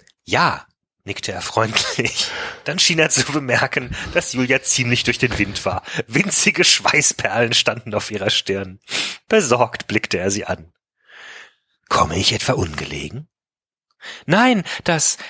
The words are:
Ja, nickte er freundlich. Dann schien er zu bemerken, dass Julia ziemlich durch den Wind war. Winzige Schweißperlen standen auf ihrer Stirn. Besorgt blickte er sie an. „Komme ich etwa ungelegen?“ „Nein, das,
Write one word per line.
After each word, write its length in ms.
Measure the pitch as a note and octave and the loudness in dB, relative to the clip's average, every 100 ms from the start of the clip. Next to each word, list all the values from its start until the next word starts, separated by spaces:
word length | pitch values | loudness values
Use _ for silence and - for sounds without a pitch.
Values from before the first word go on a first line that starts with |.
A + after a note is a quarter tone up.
| _ _ | _ _
Ja, 420 | - A#2+ E3 - - _ _ _ | -2 2 2 0 -8 _ _ _
nickte 260 | - G2+ - | -12 -8 -6
er 120 | - | -6
freundlich. 840 | - - A2 A2 - - - - - - - - | -2 0 0 0 -2 -2 -2 -2 -4 -6 -10 -10
Dann 160 | - D#3+ | -8 0
schien 180 | - E3 | 2 4
er 100 | D#3 | 4
zu 140 | - B2+ | 4 2
bemerken, 600 | C#3+ C3+ A#2+ C3+ - B2+ - - | 0 0 2 2 -2 -4 -8 -4
dass 180 | - - | -2 -2
Julia 280 | A#2+ B2+ C3 | -2 2 2
ziemlich 420 | - - A#2+ A#2+ | 2 0 2 2
durch 140 | - A#2 | 0 0
den 200 | B2+ A2 | 0 0
Wind 260 | G2+ G2+ | -2 -2
war. 180 | - - - - - | -4 -4 -6 -8 -2
Winzige 560 | A#2+ G3 - - - | 0 2 2 2 4
Schweißperlen 920 | E3+ - - D3+ D3 - - A#2+ A#2 | 4 4 2 2 2 2 -2 0 2
standen 400 | A2+ - A2+ A2+ | 2 0 -2 -4
auf 160 | G#2 - | -4 -4
ihrer 200 | G#2 F#2+ | -4 0
Stirn. 500 | - - G2 F#2+ F#2 - - - - _ | 0 -2 -4 -4 -12 -8 -6 -6 -8 _
Besorgt 580 | A3 D3+ A#2+ A#2 - - | 2 4 2 2 0 -4
blickte 320 | G#2 - F#2 | -4 -2 -2
er 140 | F#2 | 0
sie 120 | G2+ | -2
an. 280 | - F2 E2 _ _ _ _ - - - - _ _ _ _ | -4 -8 -8 _ _ _ _ -20 -20 -20 -20 _ _ _ _
„Komme 280 | - F2 E2+ | 0 0 2
ich 140 | G2+ | 0
etwa 220 | G#2+ - | 0 0
ungelegen?“ 720 | B2+ F2+ D2 - D2 D2+ A#2 D#3 _ _ _ _ _ _ _ - - - | 0 0 -4 -8 -8 -10 -12 -16 _ _ _ _ _ _ _ -18 -14 0
„Nein, 380 | F3+ B3+ A3+ E3 - | 4 4 4 0 -6
das, 360 | - E3 - - - | 0 2 2 0 -8